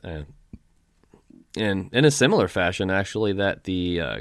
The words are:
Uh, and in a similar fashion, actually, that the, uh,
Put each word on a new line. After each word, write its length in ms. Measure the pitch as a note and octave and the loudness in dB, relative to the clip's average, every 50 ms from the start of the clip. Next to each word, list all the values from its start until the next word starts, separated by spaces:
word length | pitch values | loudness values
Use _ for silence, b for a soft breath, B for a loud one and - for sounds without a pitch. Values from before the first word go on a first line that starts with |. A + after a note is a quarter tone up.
| - | -14
Uh, 200 | - E2 D2+ D2 - - - _ _ - - _ _ _ _ _ _ _ _ _ _ _ _ _ _ - - - _ - | -12 -12 -12 -12 -14 -18 -20 _ _ -20 -20 _ _ _ _ _ _ _ _ _ _ _ _ _ _ -20 -20 -20 _ -8
and 360 | - A2 G#2 G2 F#2+ - - - | -4 -2 -2 -2 -2 -4 -2 0
in 140 | A#2+ D3 | 4 4
a 40 | D3+ | 4
similar 380 | C#3+ - B2+ C#3+ A3 F3 G2+ F2+ | 6 6 4 4 4 4 2 2
fashion, 420 | - G#2 F2+ F2 F#2 - G2+ F#2 | 0 0 0 0 0 0 -2 0
actually, 440 | F#2+ G2 F#2+ - - G#2+ A2 G#2 G2 | 0 0 -2 -2 -4 -2 -2 0 0
that 300 | G2 G2+ G2 - - - | 0 0 0 -2 -2 -4
the, 360 | F#2+ F#2 F2+ F2+ F2+ F2 E2+ | -6 -4 -2 -2 -2 -2 -2
uh, 200 | D#2+ A#1+ G#1 A1+ | -4 -4 -6 -8